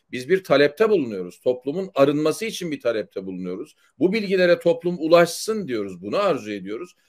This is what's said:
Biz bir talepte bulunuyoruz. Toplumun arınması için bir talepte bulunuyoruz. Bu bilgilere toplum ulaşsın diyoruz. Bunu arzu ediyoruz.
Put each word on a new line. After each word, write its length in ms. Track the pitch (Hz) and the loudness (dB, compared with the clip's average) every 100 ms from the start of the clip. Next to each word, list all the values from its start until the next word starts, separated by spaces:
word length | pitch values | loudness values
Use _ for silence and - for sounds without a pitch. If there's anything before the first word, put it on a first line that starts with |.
| _ | _
Biz 160 | 123 127 | -12 -2
bir 160 | 190 | -2
talepte 440 | - 139 143 - 220 | 2 4 4 2 2
bulunuyoruz. 520 | 202 123 98 90 - | 2 0 -6 -8 -4
Toplumun 500 | 127 127 - 170 190 | -2 -2 -4 -6 -4
arınması 500 | 135 139 147 156 151 | 2 4 4 0 -2
için 260 | 226 - 175 | -6 -8 -8
bir 100 | 139 | -4
talepte 460 | 120 107 98 104 95 | -2 -2 -6 -10 -10
bulunuyoruz. 500 | 90 92 95 147 _ _ _ | -8 -8 -8 -12 _ _ _
Bu 140 | 170 | 0
bilgilere 460 | 220 196 190 180 170 | 0 0 2 4 4
toplum 380 | 170 165 175 175 | 2 0 -2 -4
ulaşsın 720 | 160 170 170 - - 220 156 | 6 6 6 0 -6 -6 -4
diyoruz. 340 | 113 98 90 | -6 -6 -10
Bunu 140 | 101 160 | -6 -2
arzu 360 | 202 135 104 | 0 -2 -4
ediyoruz. 420 | 101 92 110 175 _ | -8 -8 -12 -12 _